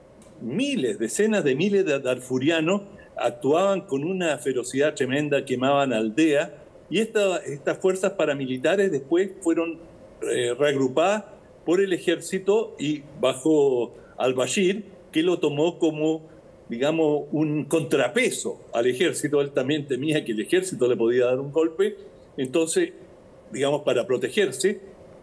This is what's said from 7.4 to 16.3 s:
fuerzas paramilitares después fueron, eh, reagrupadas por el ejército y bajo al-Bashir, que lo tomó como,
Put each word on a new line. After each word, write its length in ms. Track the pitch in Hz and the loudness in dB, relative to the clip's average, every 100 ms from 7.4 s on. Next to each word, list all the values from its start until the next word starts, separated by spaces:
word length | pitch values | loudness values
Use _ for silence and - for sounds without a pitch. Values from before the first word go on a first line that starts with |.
| 139 143 - 156 | -4 -6 -4 0
fuerzas 360 | 185 185 196 | 0 0 0
paramilitares 800 | 190 156 139 131 127 151 196 196 | 0 0 0 -4 -2 2 2 2
después 400 | 139 135 170 196 - | 0 0 0 0 -2
fueron, 380 | 170 165 165 160 - - - - - | 0 0 -2 -6 -14 -20 -20 -10 -4
eh, 240 | 120 120 | 0 0
reagrupadas 680 | 123 147 135 131 135 175 214 - - - - - | 2 2 2 2 2 2 2 -4 -16 -20 -8 0
por 140 | 180 | 2
el 140 | 196 | 2
ejército 840 | 175 - 165 - 190 185 214 220 - | 0 0 -2 -2 -4 0 0 0 -4
y 260 | 143 147 - - | -4 -4 -6 -2
bajo 720 | 127 131 160 156 139 123 113 - - - | -2 0 2 4 4 2 -2 -8 -18 -4
al-Bashir, 640 | 127 127 123 - 180 208 - - - | -2 0 0 2 0 0 -6 -18 -6
que 120 | 156 | -2
lo 160 | 175 175 | 0 0
tomó 400 | 156 143 165 170 | 0 0 0 0
como, 480 | 165 151 156 160 - | -2 0 -2 -2 -6